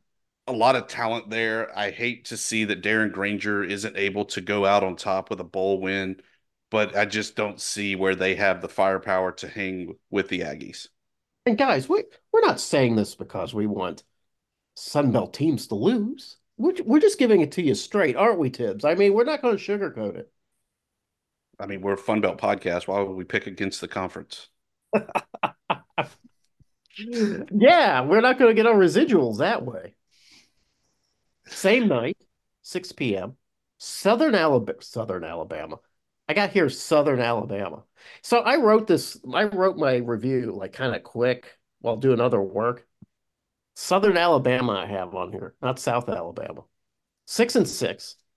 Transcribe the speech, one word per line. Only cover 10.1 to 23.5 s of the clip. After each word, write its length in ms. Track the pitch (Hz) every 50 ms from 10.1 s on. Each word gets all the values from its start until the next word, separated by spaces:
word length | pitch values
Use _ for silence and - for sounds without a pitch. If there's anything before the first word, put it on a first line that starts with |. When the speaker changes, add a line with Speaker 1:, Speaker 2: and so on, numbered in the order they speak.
| 104 98 92
Speaker 1:
the 140 | - 95 87
Aggies. 480 | 82 73 73 78 - - - - - - _ _ _ _ _ _ _ _ _ _ -
Speaker 2:
And 120 | 247 214
guys, 300 | 220 269 262 165 131 135 -
we, 140 | 370 427 - - _ _ _ _
we're 100 | - 453
not 180 | 453 - - -
saying 360 | - - 165 139 127 117 113
this 200 | 107 101 - -
because 380 | - - - - 98 87 135 117
we 140 | 104 104
want 360 | 104 98 95 92 87 - - - _ _ _ _ _ _ _ _ _ _ _ _ _ -
Sun 360 | - - - - 147 143 123
Belt 220 | 117 117 92 - -
teams 340 | - 139 165 139 - -
to 80 | - 104
lose. 600 | 101 131 208 254 220 202 247 302 - - - - _ _ _ _
We're, 180 | - 247 370 370 370 -
we're 140 | 220 277 302
just 180 | 440 403 - -
giving 220 | 254 220 214 175
it 120 | 147 139 -
to 100 | 185 170
you 120 | 135 104
straight, 400 | - - - - 202 170 139 110
aren't 220 | 151 202 233 208 170
we, 100 | 143 127
Tibbs? 340 | - - 117 101 95 104 147
I 100 | 151 175
mean, 180 | 185 202 202 196
we're 120 | 226 240
not 160 | 311 302 -
gonna 140 | 254 240 208
sugarcoat 580 | 196 - 202 208 202 190 147 - 113 107 98 -
it. 140 | - - - _ _ _ _ _ _ _ _ _ _ _ _ _ _ _ _ _ _ _ _ _ _ _ _ _ -
Speaker 1:
I 60 | 101
mean, 160 | 101 98 92
we're 120 | 95 98 98
a 40 |
Fun 240 | - - - 110 107
Belt 160 | 98 90 85 -
podcast. 480 | 104 101 104 95 - 90 87 87 -
Why 120 | 95 98 101
would 140 | 98 95 92
we 80 | 92 87
pick 240 | - 113 104 -
against 340 | 104